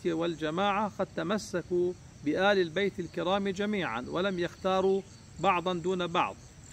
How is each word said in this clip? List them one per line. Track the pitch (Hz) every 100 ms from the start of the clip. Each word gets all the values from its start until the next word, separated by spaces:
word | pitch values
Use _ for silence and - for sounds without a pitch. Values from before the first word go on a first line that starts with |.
| 175
والجماعة | 160 170 151 156 170 202 196 208 -
قد | 185 -
تمسكوا | 165 208 - 175 - 180 180 175 - -
بآل | 143 170 196 202
البيت | 170 170 202 -
الكرام | 170 175 165 202 196
جميعاً، | 185 208 208 143 113 135
ولم | 151 196 180
يختاروا | 170 - 190 190 190 196 - - - -
بعضاً | 185 175 175
دون | 180 175 185 175
بعض، | 175 110 98 - - -